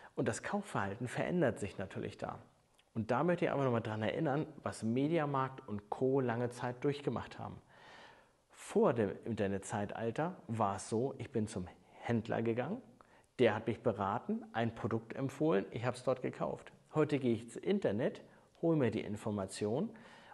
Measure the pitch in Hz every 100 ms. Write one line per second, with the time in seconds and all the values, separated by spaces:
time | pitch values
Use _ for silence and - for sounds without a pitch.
0 | - - 135 110 - 202 - 123 98 104
1 | 123 - - 175 139 98 101 - 95 117
2 | 107 - - - - _ _ _ _ 120
3 | 107 123 165 170 165 139 135 117 107 107
4 | 110 - 156 139 - - 104 - 110 120
5 | 147 170 147 135 131 131 - 104 - -
6 | 131 135 123 117 120 - 123 123 147 139
7 | - 110 95 - 104 98 - - - -
8 | - - - _ _ - - 202 214 117
9 | 98 - 113 107 98 98 - 107 104 -
10 | 117 117 165 185 - 113 101 98 - 110
11 | 135 - - 117 107 98 90 - - -
12 | - 117 110 110 113 113 131 240 - -
13 | - - _ - 117 107 113 107 120 101
14 | 95 117 - 226 - 113 117 110 117 113
15 | - - 135 - 156 190 - 123 123 120
16 | - 127 131 - 156 - - - - 156
17 | 147 143 123 110 - - 170 202 139 104
18 | 165 - - - - - 165 160 120 101
19 | - 101 113 104 95 - 104 123 208 -
20 | - - -